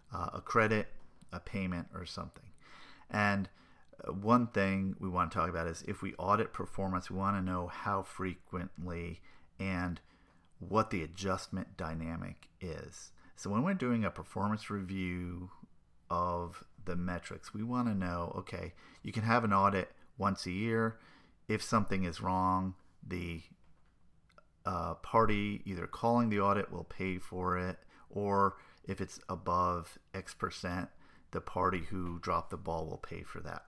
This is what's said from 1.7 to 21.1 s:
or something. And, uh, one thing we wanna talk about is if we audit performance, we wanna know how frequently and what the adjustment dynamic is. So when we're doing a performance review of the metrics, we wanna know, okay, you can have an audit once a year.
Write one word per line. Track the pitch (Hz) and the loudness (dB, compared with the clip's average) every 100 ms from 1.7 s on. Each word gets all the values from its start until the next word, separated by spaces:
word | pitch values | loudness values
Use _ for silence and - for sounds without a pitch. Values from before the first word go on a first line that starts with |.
| 87 - | -2 -6
or | - | -10
something. | 87 - 76 - 101 - - - - - - | -10 -10 -10 -12 -20 -20 -20 -20 -20 -20 -4
And, | 104 104 98 95 - - - - - | 2 4 2 -2 -8 -20 -20 -20 -10
uh, | - | -6
one | 90 104 123 117 | -2 4 6 6
thing | 101 98 98 95 - | 2 4 4 0 -2
we | 92 | -2
wanna | 90 85 | 0 2
talk | 92 85 | 2 0
about | 85 85 | 0 -2
is | 85 - | -4 -6
if | 98 | -6
we | 98 | -6
audit | - 90 104 - | -2 2 4 2
performance, | - 92 - 95 90 - | -4 -6 -2 0 -2 -2
we | 92 | 0
wanna | 98 101 | 2 2
know | 92 90 87 | 0 -2 -4
how | - 107 98 | -6 -2 -2
frequently | 92 - 92 85 - 90 85 - 87 85 85 87 - - - - | -2 -4 -4 -4 -6 -6 -6 -6 -6 -4 -6 -8 -14 -20 -18 -6
and | 95 90 90 82 - - - - _ - | -2 0 0 -2 -10 -20 -20 -20 _ -16
what | 85 104 107 | 0 2 2
the | 98 | 0
adjustment | 80 87 95 92 - 95 - - | -2 -2 0 0 -2 -6 -6 -6
dynamic | 82 82 82 82 95 - - - | -4 -4 -4 -4 -6 -10 -18 -12
is. | 90 73 73 - - - - - | -8 -8 -10 -14 -18 -20 -20 -10
So | 101 | -2
when | 104 | 2
we're | 165 | 2
doing | 190 123 117 | 2 2 2
a | 101 | 2
performance | - - 104 101 107 - | -2 -4 0 2 2 -2
review | 104 92 95 90 90 90 90 90 - - - - - - | -4 -2 -2 0 -2 -4 -6 -10 -14 -20 -20 -20 -20 -4
of | 87 87 87 87 - - - - | 0 2 0 -4 -8 -16 -10 -2
the | 87 | 0
metrics, | 90 87 - - - | 0 -2 -6 -10 -10
we | 104 | -6
wanna | 113 123 120 | -2 0 2
know, | 101 90 87 85 95 | 2 0 0 -2 -4
okay, | 95 90 87 - - - | -6 -8 -8 -12 -20 -12
you | 101 | -6
can | 110 | 0
have | 110 120 | 4 4
an | 113 | 6
audit | 98 98 98 90 - - - | 6 8 6 0 -6 -18 -2
once | 98 95 92 | 0 0 -2
a | |
year. | 90 113 113 113 113 - | -2 2 2 2 0 -12